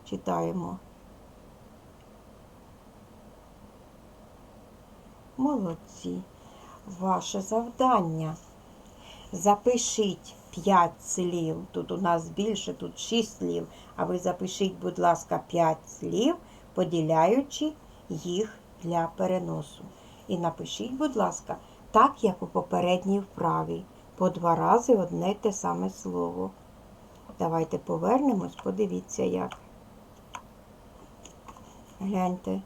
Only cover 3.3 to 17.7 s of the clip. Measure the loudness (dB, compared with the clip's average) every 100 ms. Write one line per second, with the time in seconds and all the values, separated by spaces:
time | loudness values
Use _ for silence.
3.3 | -20 -20 -20 -20 -20 -20 -20 -20 -20 -20
4.3 | -20 -20 -20 -20 -20 -20 -20 -20 -20 -20
5.3 | -2 0 0 -2 -6 -12 -12 -8 -8 -10
6.3 | -20 -20 -20 -20 -20 -16 -6 0 0 0
7.3 | -6 -2 -2 -2 0 4 4 2 -2 -4
8.3 | -8 -14 -20 -20 -20 -20 -20 -20 -20 -12
9.3 | 0 4 4 4 2 0 0 0 0 -8
10.3 | -20 -16 -4 4 6 6 2 -8 -2 -2
11.3 | 0 -2 -4 -6 -6 -4 -2 2 2 0
12.3 | -2 -2 -2 -4 -8 -10 -10 -2 0 0
13.3 | -4 -4 -4 -6 -14 -18 -6 -2 -2 -2
14.3 | -2 -6 -2 -2 -2 -6 2 4 4 0
15.3 | -6 -2 2 2 2 -6 -12 -4 2 2
16.3 | 0 -6 -20 -10 -2 0 2 2 4 6
17.3 | 4 2 -4 -4